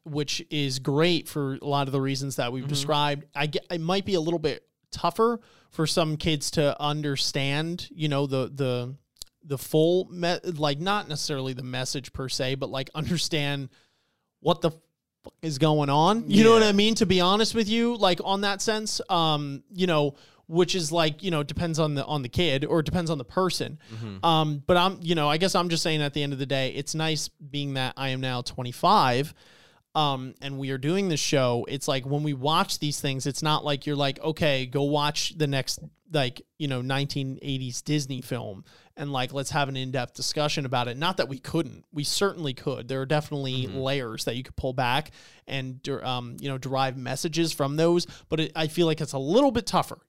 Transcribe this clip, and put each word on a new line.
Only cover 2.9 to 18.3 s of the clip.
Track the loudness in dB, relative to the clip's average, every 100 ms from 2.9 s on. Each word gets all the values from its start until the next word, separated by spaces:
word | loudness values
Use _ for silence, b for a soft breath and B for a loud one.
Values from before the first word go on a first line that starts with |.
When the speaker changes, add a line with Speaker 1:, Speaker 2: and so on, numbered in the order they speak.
| 2 2 0 -6
Speaker 1:
I | -4 -2
ge-, | -2 -4
it | -4
might | 0 -2
be | 0
a | 0
little | 0 0
bit | -2 -4 -10 _ _
tougher | -4 -2 2 2 0 b b b
for | -2 0
some | 2 2 0
kids | 0 0 0
to | 2 2 2
understand, | -2 -2 -2 -2 -2 0 0 0 -2 -6 -10
you | -4 0
know, | 0 0
the, | 0 -2
the, | -2 -2 -2 -4 -10 _ _ -20 _
the | -8 -8
full | 0 4 4 4 0
me-, | -4 -2 -2
like, | -4 -2 -2 0
not | -2 -2 -4
necessarily | -6 -4 -4 -4
the | -6
message | -6 -6 -4 -6 -8
per | -8 -6
se, | -2 -2 -2
but, | -4
like, | -6 -6
understand | -6 -2 -2 0 0 -2 -4 -8 _ _ _ _ _ _ _
what | 0 2
the | 0
fuck | -2 _ _ _ _ -20 -10
is | -6 2
going | 4 4 4
on. | 6 4 4 4
You | 8
know | 10
Speaker 2:
Yeah. | 10
Speaker 1:
what | 8
I |
mean? | 6 4 4
To | 4
be | 4
honest | 4 4 2
with | 2 2
you, | 2 2 4
like, | 4 4
on | 0